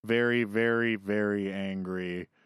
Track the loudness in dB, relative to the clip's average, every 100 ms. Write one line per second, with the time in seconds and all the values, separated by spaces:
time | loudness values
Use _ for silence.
0 | 0 2 4 2 0 2 2 2 2 0
1 | 0 0 2 0 -2 -2 -4 -4 -4 -4
2 | -4 -6 -8 _